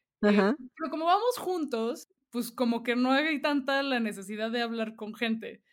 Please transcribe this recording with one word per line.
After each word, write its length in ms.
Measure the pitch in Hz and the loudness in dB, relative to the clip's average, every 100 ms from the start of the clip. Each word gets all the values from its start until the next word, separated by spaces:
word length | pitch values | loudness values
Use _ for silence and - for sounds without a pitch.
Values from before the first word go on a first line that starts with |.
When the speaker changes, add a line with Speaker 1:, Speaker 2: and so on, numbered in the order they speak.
| _ _ | _ _
Speaker 1:
eh, 60 | 208 | 4
Speaker 2:
Ajá. 260 | 202 196 294 254 - | 6 4 2 -6 -10
Speaker 1:
pero 120 | 311 | -6
como 140 | 311 330 | -2 2
vamos 320 | 392 480 494 | 2 2 0
juntos, 720 | 370 359 294 226 226 320 - _ _ | -2 -2 -2 -2 -2 -4 -10 _ _
pues, 200 | 240 240 | -6 -6
como 320 | - 240 233 | -2 0 0
que 120 | 233 240 | 0 2
no 160 | 254 | 4
hay 300 | 269 311 294 | 4 2 0
tanta 420 | 302 285 269 277 | 0 0 2 0
la 160 | 277 247 | 2 0
necesidad 500 | 220 196 190 214 220 | 0 -4 -8 -4 -2
de 100 | 240 | -2
hablar 320 | 233 226 220 220 | -2 -2 -4 -6
con 200 | 214 214 | -10 -4
gente, 480 | 233 220 196 - _ | -2 -2 -6 -14 _